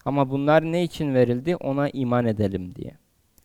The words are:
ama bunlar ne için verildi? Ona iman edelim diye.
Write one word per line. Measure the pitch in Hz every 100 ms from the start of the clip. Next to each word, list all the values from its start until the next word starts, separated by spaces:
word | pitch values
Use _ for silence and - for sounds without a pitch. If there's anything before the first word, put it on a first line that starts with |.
| 143
ama | 139 131
bunlar | 139 143 156
ne | 160 170
için | 175 - 151
verildi? | 131 120 123 147 180
Ona | 139 139 143
iman | 135 123 123 117
edelim | 104 101 95 90 -
diye. | - - _ _ _ _